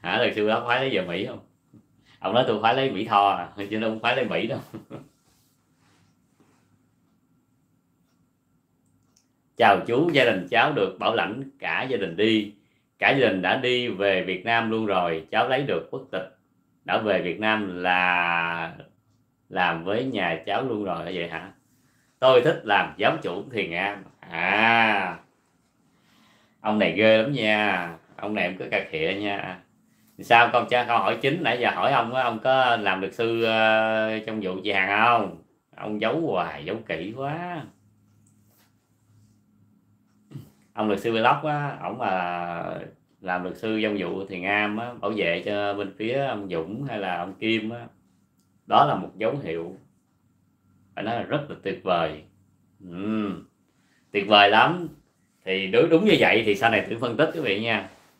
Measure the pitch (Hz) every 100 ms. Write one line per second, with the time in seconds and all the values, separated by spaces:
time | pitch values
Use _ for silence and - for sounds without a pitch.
0 | 87 104 117 107 104 113 120 120 135 107
1 | 90 87 107 110 - _ _ - _ _
2 | _ _ 95 113 127 107 113 127 135 95
3 | - 104 101 92 82 - 101 107 110 110
4 | 113 127 113 85 113 127 - 110 - 120
5 | - _ _ _ _ _ _ _ _ _
6 | _ _ _ _ _ _ _ _ _ _
7 | _ _ _ _ _ _ _ _ _ _
8 | _ _ _ _ _ _ _ _ _ _
9 | _ _ _ _ _ _ 110 98 101 120
10 | 170 143 123 101 87 113 135 139 95 -
11 | 95 113 87 117 135 _ 87 85 131 120
12 | 92 85 107 110 104 - _ _ _ _
13 | 101 139 117 98 90 117 123 123 123 92
14 | 101 95 90 92 110 117 113 110 107 95
15 | 87 82 - 107 120 131 139 92 - 135
16 | - 95 - _ _ _ _ _ - 98
17 | 107 92 85 85 110 107 101 90 90 90
18 | 90 87 87 85 85 85 82 - - _
19 | _ _ _ _ _ 95 90 82 82 107
20 | 131 110 90 80 - 101 131 110 98 85
21 | 85 90 85 82 90 - _ _ _ _
22 | _ _ 131 127 135 170 113 101 85 82
23 | 107 156 95 90 131 113 87 85 98 101
24 | - _ - 85 90 101 113 117 113 104
25 | 92 82 - _ _ _ _ _ _ _
26 | _ _ _ _ _ _ 107 107 92 82
27 | 110 110 110 139 107 107 104 92 85 82
28 | _ - 104 107 90 92 - 104 92 80
29 | 80 98 104 101 92 90 _ _ _ _
30 | _ _ - 117 117 120 107 123 117 117
31 | 98 120 135 165 117 123 110 90 104 143
32 | 117 127 123 113 127 131 127 117 101 95
33 | 98 - 113 117 113 113 110 110 113 110
34 | 110 110 107 110 95 92 95 98 95 104
35 | 117 117 95 82 - _ _ - 101 107
36 | 110 147 160 95 85 76 76 104 - 80
37 | 90 120 139 156 175 170 - _ _ _
38 | _ _ _ _ _ _ _ _ _ _
39 | _ _ _ _ _ _ _ _ _ _
40 | _ _ _ - - _ _ - 107 98
41 | 117 113 117 143 156 147 143 120 87 113
42 | 113 92 90 87 87 85 87 90 87 -
43 | _ _ 92 90 90 82 110 110 110 101
44 | 87 90 98 92 92 107 107 104 120 123
45 | 101 107 87 87 90 104 101 101 101 -
46 | 110 131 139 110 101 85 82 107 139 113
47 | 95 87 90 95 110 113 107 117 110 _
48 | _ _ _ _ _ _ - 107 147 107
49 | 87 92 110 143 101 80 85 95 _ _
50 | _ _ _ _ _ _ _ _ _ -
51 | 101 117 92 143 - 87 98 92 95 87
52 | 82 78 76 _ _ _ _ _ 92 87
53 | 101 110 104 87 - _ _ _ _ _
54 | _ 101 98 104 101 107 131 180 165 -
55 | _ _ _ _ - 95 95 110 160 165
56 | 214 160 98 101 110 98 117 110 - 117
57 | 127 113 160 165 135 98 113 110 95 -
58 | _ _